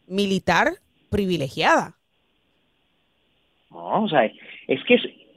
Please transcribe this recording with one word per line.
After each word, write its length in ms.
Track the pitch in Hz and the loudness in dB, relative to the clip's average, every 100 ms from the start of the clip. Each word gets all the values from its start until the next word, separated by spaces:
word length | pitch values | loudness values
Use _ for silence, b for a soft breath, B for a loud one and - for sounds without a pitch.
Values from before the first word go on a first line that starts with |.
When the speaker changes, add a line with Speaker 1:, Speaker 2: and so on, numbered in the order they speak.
| - | -8
Speaker 1:
militar 680 | 190 202 190 - 170 254 370 _ _ _ | -2 0 0 0 2 0 -2 _ _ _
privilegiada. 840 | - 190 170 151 - 190 311 180 - _ _ _ _ _ _ _ _ _ _ _ _ _ _ _ _ _ | -4 -2 -2 -4 -2 2 2 0 -8 _ _ _ _ _ _ _ _ _ _ _ _ _ _ _ _ _
Speaker 2:
No, 320 | - - 151 | -14 -4 -2
o 60 | 214 | 2
sea, 160 | 151 110 | 2 2
es 580 | - - - - 135 - | -2 -20 -12 -4 -2 2
que 100 | 247 | 2
es, 60 | - - - | 2 -14 -20